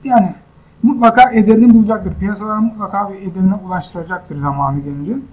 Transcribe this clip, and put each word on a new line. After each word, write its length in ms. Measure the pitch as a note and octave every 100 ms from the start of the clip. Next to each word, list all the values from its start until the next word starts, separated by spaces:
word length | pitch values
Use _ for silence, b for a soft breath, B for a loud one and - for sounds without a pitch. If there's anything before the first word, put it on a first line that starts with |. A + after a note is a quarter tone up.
yani 300 | C4+ B3 F#3 - _ _ _ _
mutlaka 480 | B3 A#3+ A#3 A#3+ B3+
ederini 440 | A3+ G#3 A3+ A#3+
bulacaktır. 400 | A3+ G#3+ A3 F#3
Piyasalar 440 | D#3 F#3+ G3+ G#3+ G#3+
mutlaka 520 | A3+ G#3+ G3 G3 G3+
bir 40 |
ederine 400 | G3 G3 F3+ F#3+
ulaştıracaktır 800 | G3 F#3 F3+ - F3+ E3 F3+ - D3
zamanı 440 | C#3+ C#3 C#3 C#3+
gelince. 360 | C#3+ C#3+ D3+ C4 C4+